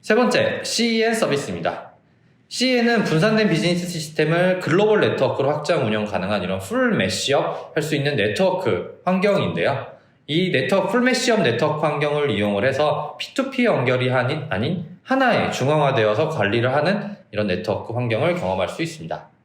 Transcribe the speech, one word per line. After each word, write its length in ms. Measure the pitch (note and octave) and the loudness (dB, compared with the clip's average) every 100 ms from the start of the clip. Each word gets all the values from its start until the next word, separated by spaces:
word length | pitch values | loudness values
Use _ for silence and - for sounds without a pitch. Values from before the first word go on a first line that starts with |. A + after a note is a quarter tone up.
세 140 | - | 2
번째, 460 | A3 A#3 D#3 - - | 2 2 2 0 -2
씨이엔 520 | - - A#3 A3+ A3+ | -4 -2 0 2 0
서비스입니다. 760 | A3+ - C#3+ - F2 F3 - - - _ _ _ _ _ | 0 0 -2 -4 -4 -4 -6 -14 -20 _ _ _ _ _
씨이엔은 560 | - B3+ B3 A#3 A#3 | -4 0 2 2 2
분산된 440 | - D#3 G3+ A3 G3+ | 2 2 4 4 2
비즈니스 360 | D#3+ E3+ F3 F3 | 2 2 0 -2
시스템을 720 | D#3+ - - D3+ E3+ F3+ F3+ | -8 -8 -2 0 2 2 0
글로벌 400 | - E3 G#3+ G#3 | 2 2 4 4
네트워크로 500 | C3 G2 C3 - C#3 | 2 2 0 0 0
확장 360 | D3+ - E3 A#2+ | 0 0 0 0
운영 200 | G#2+ G#2 | -2 -2
가능한 360 | F#2+ F#2 G#2 | -4 -2 -2
이런 160 | F2+ F#2+ | -2 -6
풀 340 | - A#3+ B3+ F#3+ | -4 -2 0 2
매시업 760 | F#2+ - - C#3 - - - | 0 -2 0 0 0 -6 -6
할 80 | - | -4
수 120 | D3+ | -2
있는 220 | D3 C#3 B2+ | -2 0 0
네트워크 840 | G2+ - F#3+ - A#2+ F#2 - - | 0 2 0 0 -2 -2 -4 -6
환경인데요. 840 | - F#3 G3+ F#3+ G#2 E2 G2 C3+ - - _ _ - | 0 2 2 2 0 0 -2 -2 -6 -16 _ _ -4
이 240 | D#3 F#3 | 0 2
네트워크, 380 | C3 - F#3+ - | 0 2 0 2
풀 100 | B3 | 2
매시업 400 | B3 A#3+ - A3 | 2 2 2 2
네트워크 380 | A#2+ C3 D#3 D3+ | 2 2 0 0
환경을 460 | D#3 D3 D3 D3 C#3+ | -2 0 0 0 0
이용을 340 | G2+ G#2 G2+ C3 | 0 0 2 0
해서 500 | C3+ D3+ D3 - - | 2 0 0 -4 -10
피투피 460 | - - C4+ - | -8 -4 -4 0
연결이 460 | A#3+ D3+ B2+ B2+ B2 | 2 2 2 0 2
아닌, 340 | B2+ B2 D#3 - | 0 0 -4 -4
아닌 360 | F#2 C3 F3+ - - | -4 -2 -4 -6 -16
하나의 500 | - C4 B3+ E3+ F2+ | -4 2 2 2 0
중앙화되어서 760 | - C3+ D3+ C#3+ A#2+ G#2+ G#2+ D#3 | -2 0 2 2 2 2 2 0
관리를 440 | D3+ G2+ A#2 A#2+ | 0 0 2 2
하는 420 | C#3 D#3 G#3 G#3 - - | 0 0 -2 -4 -14 -10
이런 140 | G2+ G#2 | -4 -2
네트워크 460 | F2+ - F#2+ - | -2 -2 -4 -4
환경을 420 | A#2 B2 A2 D#3+ F3 | -4 -2 0 0 -2
경험할 320 | - F#2 F2+ | -2 -2 -2
수 140 | - | -4
있습니다. 460 | D#3+ - E3 D3+ - _ | -8 -8 -10 -10 -12 _